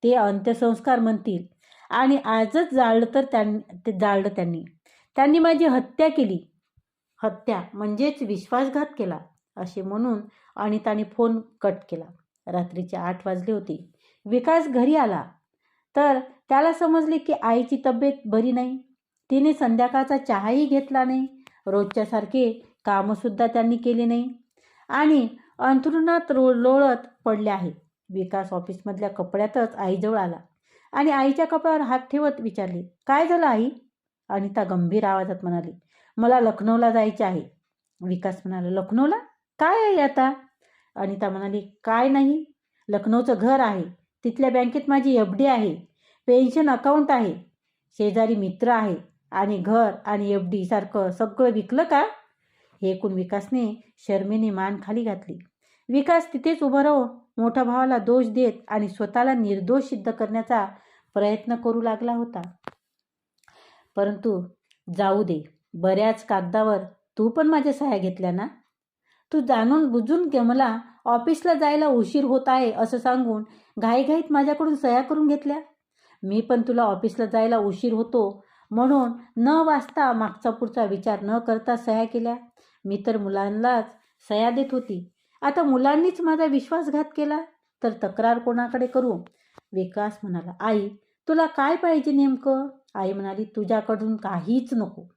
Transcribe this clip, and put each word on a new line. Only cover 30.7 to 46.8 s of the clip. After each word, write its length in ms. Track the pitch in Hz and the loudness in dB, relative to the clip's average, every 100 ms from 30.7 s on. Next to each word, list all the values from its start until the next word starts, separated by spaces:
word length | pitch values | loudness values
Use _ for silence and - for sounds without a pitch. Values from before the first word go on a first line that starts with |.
| _ _ | _ _
आणि 180 | 262 294 | 0 2
आईच्या 340 | 277 269 277 320 | 2 2 2 0
कपाळावर 340 | 320 320 311 | 0 2 0
हात 180 | 269 254 254 | 0 -2 -2
ठेवत 280 | 277 294 277 | -2 -2 -2
विचारले, 420 | 226 185 185 175 180 _ - | -8 -6 -6 -8 -12 _ 0
"काय 200 | 277 330 | 2 4
झालं 200 | 349 311 | 2 2
आई?" 220 | 220 240 - _ _ _ _ _ | 2 0 -4 _ _ _ _ _
अनिता 340 | 202 196 196 | -6 -4 -4
गंभीर 400 | 190 180 175 208 | -2 0 0 0
आवाजात 320 | 208 190 190 185 | 0 0 -2 -6
म्हणाली, 300 | 180 175 170 - _ _ _ - | -4 -4 -6 -14 _ _ _ -2
"मला 240 | 233 254 | 4 4
लखनौला 500 | 226 220 208 226 233 | 4 0 0 2 4
जायचे 340 | 226 214 214 | 2 0 0
आहे." 180 | 208 180 - _ _ _ _ _ | -2 -2 -8 _ _ _ _ _
विकास 400 | 180 180 190 190 | -6 -4 -4 -8
म्हणाला, 360 | 190 185 175 190 | -10 -8 -4 -4
"लखनौला? 380 | 190 220 285 415 - _ _ _ | -2 2 2 0 -6 _ _ _
काय 260 | 320 415 440 | 0 2 2
आहे 140 | 381 | 2
आता?" 320 | 277 285 262 277 - _ _ _ _ - | 2 2 0 0 -12 _ _ _ _ -8
अनिता 320 | 196 196 202 | -6 -4 -6
म्हणाली, 320 | 190 196 202 202 _ | -6 -6 -6 -8 _
"काय 240 | - 226 262 | -2 2 4
नाही, 360 | 277 277 302 311 _ _ _ - | 4 4 2 -4 _ _ _ -4
लखनौचं 460 | 208 196 226 247 | -4 0 0 2
घर 260 | 226 226 269 | 0 2 4
आहे, 240 | 233 196 175 - _ _ | 2 0 -6 -10 _ _
तिथल्या 260 | 240 233 262 | -6 0 2
बँकेत 380 | 247 247 285 277 | 2 0 -2 0
माझी 280 | 277 269 247 | 2 4 2
एफ 180 | 208 | 2
डी 120 | 196 277 | 2 2
आहे, 280 | 247 214 165 - _ _ _ - | 2 0 -4 -12 _ _ _ 2
पेन्शन 420 | 247 262 285 311 | 4 4 2 2
अकाउंट 400 | 247 | 2